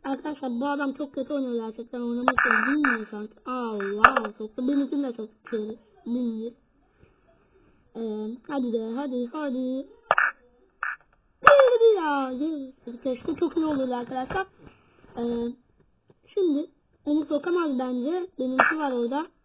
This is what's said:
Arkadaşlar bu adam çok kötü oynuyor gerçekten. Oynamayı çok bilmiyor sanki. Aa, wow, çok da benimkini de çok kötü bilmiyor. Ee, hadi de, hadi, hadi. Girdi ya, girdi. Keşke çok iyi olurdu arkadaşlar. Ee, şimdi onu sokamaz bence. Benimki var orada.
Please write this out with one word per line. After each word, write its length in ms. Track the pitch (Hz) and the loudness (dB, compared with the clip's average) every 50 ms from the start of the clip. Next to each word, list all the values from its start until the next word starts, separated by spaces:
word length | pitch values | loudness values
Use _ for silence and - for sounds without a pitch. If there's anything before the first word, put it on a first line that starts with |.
| _ | _
Arkadaşlar 560 | 269 269 254 - 302 302 269 285 262 240 233 | -4 -6 -4 -4 -8 -8 -6 -6 -4 -4 -2
bu 80 | 262 285 | -2 -2
adam 240 | 285 285 294 277 269 | 0 0 -2 -4 -2
çok 220 | - 302 285 - | -4 -8 -6 -4
kötü 200 | 285 262 262 294 | -6 -6 -2 -2
oynuyor 320 | 285 269 254 240 233 226 | -2 -2 -2 -2 -4 -4
gerçekten. 340 | 226 220 - 233 240 - 247 | -6 -8 -10 -12 -10 -8 -6
Oynamayı 360 | 240 240 240 240 247 262 - - - | -4 -4 -2 2 2 2 4 4 2
çok 80 | - 233 214 220 247 | 2 2 2 2 2
bilmiyor 380 | 285 302 294 269 233 226 214 - | 2 2 4 2 2 0 -4 -8
sanki. 220 | - 208 214 214 - - _ | -8 -10 -10 -10 -14 -16 _
Aa, 320 | - 254 254 240 226 220 208 | -8 -6 -4 -4 -4 -4 -4
wow, 600 | 202 196 202 208 220 240 269 262 220 214 208 - | -4 -4 -4 4 4 4 4 4 -4 -6 -8 -8
çok 180 | 220 214 - | -12 -10 -8
da 120 | - 254 254 | -4 -2 0
benimkini 340 | 285 277 277 - - 285 277 | 0 0 0 -2 -2 -4 -4
de 100 | 262 240 | -4 -6
çok 160 | - 220 214 - _ _ | -8 -10 -12 -12 _ _
kötü 320 | - - 220 214 214 220 220 _ _ _ - _ | -8 -6 -6 -4 -6 -8 -12 _ _ _ -16 _
bilmiyor. 460 | 220 233 247 247 233 226 220 220 233 240 _ _ _ _ _ _ _ _ _ - _ _ _ _ _ _ _ _ _ _ _ _ _ _ _ _ _ _ | -6 -4 -2 -2 -2 -4 -4 -6 -8 -10 _ _ _ _ _ _ _ _ _ -20 _ _ _ _ _ _ _ _ _ _ _ _ _ _ _ _ _ _
Ee, 40 | 226 226 226 214 214 214 214 233 254 _ - | -8 -6 -4 -4 -4 -6 -6 -8 -10 _ -6
hadi 240 | 294 277 254 240 220 | -4 -2 -2 0 0
de, 220 | 233 220 220 226 | -2 -2 -2 -4
hadi, 320 | 254 285 285 254 247 247 | -4 -4 -4 -4 -4 -4
hadi. 600 | 240 - 311 302 285 247 254 254 254 254 262 277 - - - _ 453 - - - - - _ _ _ _ _ _ _ _ _ - - - - _ _ _ _ _ _ _ _ - | -4 -6 -6 -4 -4 -2 -2 -2 -2 -4 -4 -6 -10 -16 -20 _ 2 2 2 2 0 -2 _ _ _ _ _ _ _ _ _ -8 -8 -8 -10 _ _ _ _ _ _ _ _ 8
Girdi 540 | - 571 571 539 508 494 453 453 453 427 | 8 10 10 8 8 6 6 6 6 6
ya, 360 | 392 330 302 285 277 269 262 254 | 6 2 0 0 0 0 -2 -4
girdi. 720 | 247 294 320 320 294 269 262 262 _ _ - 233 240 - | -4 -4 -4 -4 -6 -8 -12 -16 _ _ -14 -14 -6 -4
Keşke 320 | 269 254 247 - - 320 | -4 -4 -4 -4 -6 -2
çok 220 | - 349 330 - | 0 -2 0 0
iyi 100 | 339 311 | 0 0
olurdu 280 | 311 302 269 262 254 247 | 0 0 0 0 -2 -2
arkadaşlar. 520 | 240 247 240 254 254 262 262 - 381 381 - _ _ - - - _ _ _ _ _ _ - - | -4 -4 -6 -6 -6 -6 -4 -4 -4 -4 -4 _ _ -20 -20 -20 _ _ _ _ _ _ -16 -8
Ee, 360 | - 233 240 240 233 233 240 240 - _ _ _ _ _ _ _ _ _ _ - _ _ _ - | -4 -2 -2 -2 -2 -2 -4 -6 -8 _ _ _ _ _ _ _ _ _ _ -20 _ _ _ 0
şimdi 320 | - 381 349 285 277 320 - _ _ _ _ _ _ _ | 2 4 4 4 2 0 -4 _ _ _ _ _ _ _
onu 180 | 285 294 311 302 | 0 2 2 2
sokamaz 540 | 277 311 285 285 359 339 349 339 311 277 247 | 2 0 0 0 2 2 2 2 2 0 0
bence. 480 | 254 254 247 247 240 277 339 359 359 370 _ - | 0 -2 -2 -2 0 0 -2 -2 -4 -6 _ -4
Benimki 400 | 254 254 254 262 - - 320 311 | -4 -2 2 4 4 4 4 0
var 140 | 302 277 254 | 0 -2 0
orada. 340 | 240 240 233 254 285 330 359 _ _ | 0 0 0 0 -2 -4 -4 _ _